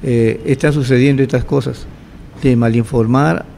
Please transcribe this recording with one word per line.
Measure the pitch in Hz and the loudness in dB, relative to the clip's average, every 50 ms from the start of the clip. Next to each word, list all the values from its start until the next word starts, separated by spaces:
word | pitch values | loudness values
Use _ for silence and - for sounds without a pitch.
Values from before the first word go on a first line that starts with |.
| - | -2
eh, | 143 123 117 117 113 110 - - | 0 0 2 2 2 0 -2 -2
están | - 143 135 - 151 143 | -4 -2 0 0 0 0
sucediendo | 151 135 123 131 123 127 143 139 135 135 | 0 0 2 2 2 4 4 4 2 0
estas | 131 - 127 113 | 0 0 -2 -2
cosas, | - 143 139 127 131 123 - - - - - - - - - - - - - - | 0 -2 -2 -2 -4 -8 -10 -14 -18 -18 -20 -20 -20 -20 -20 -20 -20 -16 -2 0
de | 135 123 | 2 2
malinformar | 117 117 117 113 120 117 107 - 123 113 113 123 131 143 156 170 165 - - - | 2 2 2 2 0 0 0 0 0 0 2 2 2 2 2 0 -2 -4 -10 -18